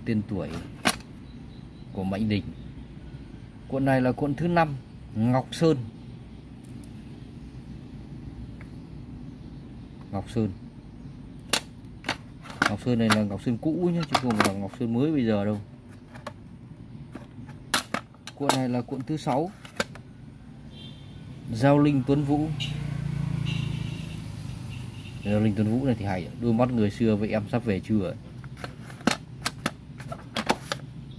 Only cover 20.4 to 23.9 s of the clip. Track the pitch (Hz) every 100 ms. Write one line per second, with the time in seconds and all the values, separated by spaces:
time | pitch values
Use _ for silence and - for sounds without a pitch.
20.4 | - - - - - - - - - -
21.4 | - 113 139 147 147 139 127 143 139 147
22.4 | 156 151 - - - - - - - -
23.4 | - - - - -